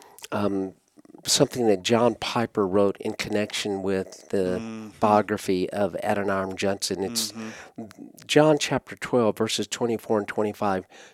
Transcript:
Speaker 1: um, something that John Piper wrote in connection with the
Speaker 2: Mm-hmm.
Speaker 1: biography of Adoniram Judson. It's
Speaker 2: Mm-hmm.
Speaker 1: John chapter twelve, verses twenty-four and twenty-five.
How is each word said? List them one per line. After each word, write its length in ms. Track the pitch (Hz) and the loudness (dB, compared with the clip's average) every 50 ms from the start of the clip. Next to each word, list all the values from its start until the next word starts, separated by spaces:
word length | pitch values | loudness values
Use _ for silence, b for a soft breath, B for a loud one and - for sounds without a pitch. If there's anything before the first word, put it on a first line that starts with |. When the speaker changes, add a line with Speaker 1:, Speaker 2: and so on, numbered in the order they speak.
| B B B B - - | B B B B -14 -6
Speaker 1:
um, 420 | - 104 104 98 98 98 95 95 - _ _ _ _ - _ - - - _ | -4 -2 -2 0 0 -2 -4 -4 -8 _ _ _ _ -20 _ -20 -20 -10 _
something 420 | - - - 143 - - 127 120 | 0 4 4 4 2 2 2 4
that 160 | 110 101 92 90 | 4 4 2 2
John 320 | - 120 113 120 120 107 | 2 4 4 4 2 2
Piper 500 | - - - - 123 113 - - 110 101 | 0 -6 -2 0 0 -2 0 0 0 0
wrote 300 | 92 92 104 101 98 95 - | 2 4 4 4 4 2 -2
in 100 | - 107 104 | -6 -6 -6
connection 680 | - - 107 107 104 104 104 - - - 107 - - 92 | -6 -6 -2 0 -2 -2 -2 -4 -6 -4 -2 -4 -2 -2
with 460 | 98 - 95 92 - - - - - | 0 0 0 -2 -4 -10 -18 -8 -2
the 300 | - 101 92 90 90 90 | 0 0 2 0 0 -2
Speaker 2:
Mm-hmm. 260 | 113 113 110 110 110 104 95 - | -4 -8 -10 -10 -12 -14 -4 0
Speaker 1:
biography 680 | 113 107 104 104 104 90 107 98 - - 95 92 90 - | 4 6 6 4 4 2 -4 -4 -2 0 0 0 0 -2
of 220 | - 101 104 87 85 | -2 -2 -2 -2 -2
Adoniram 580 | 87 - 101 104 101 98 101 98 98 95 95 92 | -4 -2 -2 -2 0 0 0 0 -2 -2 -4 -4
Judson. 480 | 90 104 98 98 98 - - - 87 98 | -2 -2 -2 -2 -2 -4 -4 -4 -4 -4
It's 300 | 95 120 110 110 110 107 | -4 -4 -4 -6 -6 -8
Speaker 2:
Mm-hmm. 500 | 113 110 110 - - - - _ - 113 101 - - 95 - - - - | -12 -12 -12 -14 -16 -20 -16 _ -14 -14 -14 -14 -18 -18 -20 -18 -20 -8
Speaker 1:
John 320 | - - 147 151 156 156 | 2 4 6 6 6 4
chapter 380 | 147 - - 147 127 - - - | 2 0 -2 -4 -4 -4 -8 -12
twelve, 400 | - - - - 123 113 107 98 | -12 -6 -2 0 2 2 2 2
verses 300 | - 110 110 - - 104 | 0 -2 -2 -2 -4 -4
twenty-four 520 | - - - 123 117 113 104 - - 113 107 | -6 -4 -4 -2 -2 -2 -4 -2 0 0 0
and 80 | 101 | 0
twenty-five. 580 | - - - 107 104 101 - 107 101 95 92 92 B B B B B | -2 -2 -2 -2 -2 -2 -2 -2 0 0 -2 -4 B B B B B